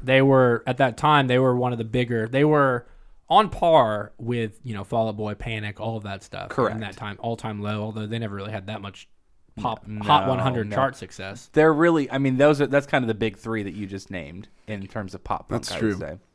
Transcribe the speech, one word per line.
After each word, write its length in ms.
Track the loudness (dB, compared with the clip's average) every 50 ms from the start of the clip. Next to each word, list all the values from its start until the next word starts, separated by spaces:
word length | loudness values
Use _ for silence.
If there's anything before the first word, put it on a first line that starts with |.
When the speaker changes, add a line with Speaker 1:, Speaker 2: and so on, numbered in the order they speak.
| 0
Speaker 1:
They 200 | 4 6 6 6
were, 400 | 8 8 8 6 6 4 2 0
at 120 | -2 0 2
that 180 | 2 2 2
time, 300 | 2 2 4 4 4 4
they 120 | 4 4 4
were 160 | 4 4 2
one 180 | 2 0 -2 -2
of 40 | -4
the 60 | -6
bigger, 420 | -4 -2 -2 -2 0 -2 -2 -2 -2
they 180 | 0 2 2
were 400 | 4 4 4 4 2 2 -2 -4 -10 -20 -20 -20 -20 -20 -14 _ 2
on 220 | 4 4 4 2
par 640 | 0 0 2 6 6 6 6 4 2 -4 -6 -8 -12
with, 420 | -12 -6 -6 -4 -4 -4 -6 -8 -10 -12
you 100 | -10 -10
know, 120 | -10 -8
Fall 220 | -4 -2 0 0
Out 120 | -2 -2 -6
Boy, 160 | -6 -8 -8
Panic, 460 | -8 -8 -8 -8 -8 -8 -10 -10 -8
all 180 | -8 -8 -8 -8
of 60 | -8
that 180 | -10 -12 -12 -14
stuff. 260 | -14 -14 -12 -12 -8
Speaker 2:
Correct. 280 | -2 0 0 0 -2
Speaker 1:
In 40 | -4
that 160 | -10 -10 -12
time, 220 | -12 -12 -12 -12 -10
All 160 | -8 -8 -8
Time 240 | -8 -8 -10 -8 -8
Low, 220 | -6 -6 -6 -6 -6
although 240 | -8 -8 -8 -8
they 120 | -8 -6 -6
never 160 | -8 -8 -8
really 180 | -10 -10 -10 -10
had 160 | -10 -10 -10
that 120 | -12 -12
much 260 | -12 -14 -16 -18 -20 _ _ _ _ _ _ _ _ _ -12
pop, 300 | -8 -6 -6 -6 -6 -10
Speaker 2:
No, 160 | -12 -12 -6 0
Speaker 1:
Hot 240 | 2 2 2 2
one 120 | 2 0 0
hundred 320 | 0 -2 -2 -2 -4 -4
Speaker 2:
no. 60 | -2
Speaker 1:
chart 200 | 0 -2 -2 -2
success. 540 | -8 -16 -16 -16 -14 -14 -14 -14 -14 -12 -2 2
Speaker 2:
They're 220 | 4 6 6 6
really, 360 | 6 4 4 4 4 0 0
I 60 | -2
mean, 220 | 0 0 2 4 6
those 240 | 6 6 6 4 2
are, 60 | 2
that's 180 | 2 0 0
kind 180 | 2 0 0 0
of 40 | 0
the 60 | -2
big 220 | -2 -2 -4 -4
three 260 | -6 -8 -6 -6 -6 -6
that 100 | -6 -8
you 120 | -10 -10
just 240 | -8 -10 -12 -12 -10
named 380 | -12 -12 -12 -12 -14 -16 -18 -20 _ _ _
in 200 | -12 -12 -10 -10
terms 280 | -10 -10 -10 -10 -10 -12
of 80 | -12 -8
pop 280 | -6 -8 -6 -6 -6
punk, 140 | -6 -6 -6
Speaker 3:
That's 80 | -6 -6
Speaker 2:
I 60 | -2
Speaker 3:
true. 100 | -2 -2
Speaker 2:
would 80 | -2 -2
say. 200 | -6 -10 -12 -14 _ _